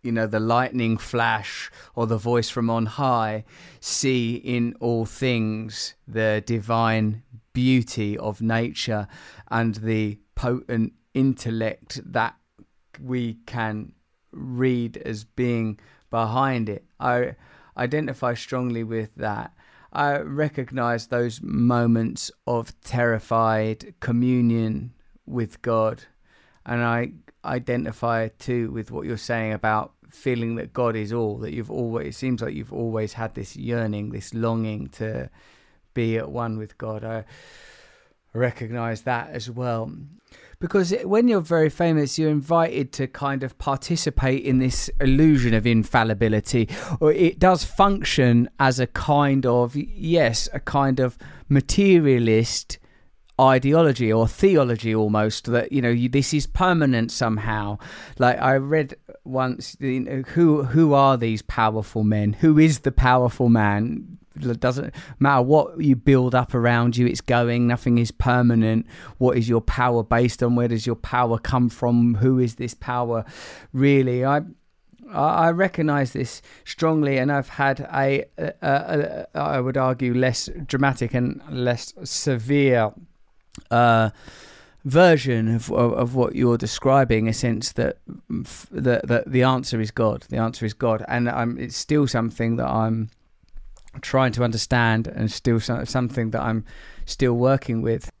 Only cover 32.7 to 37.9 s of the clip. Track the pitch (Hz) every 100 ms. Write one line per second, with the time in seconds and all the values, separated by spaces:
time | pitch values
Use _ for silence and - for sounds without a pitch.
32.7 | - 117 110 107 - 113 - 98 - 113
33.7 | 117 110 104 104 - - 113 113 113 110
34.7 | 107 - - 110 110 64 _ _ _ _
35.7 | _ _ - 113 113 143 131 117 110 107
36.7 | _ 113 107 110 113 107 - - - -
37.7 | - -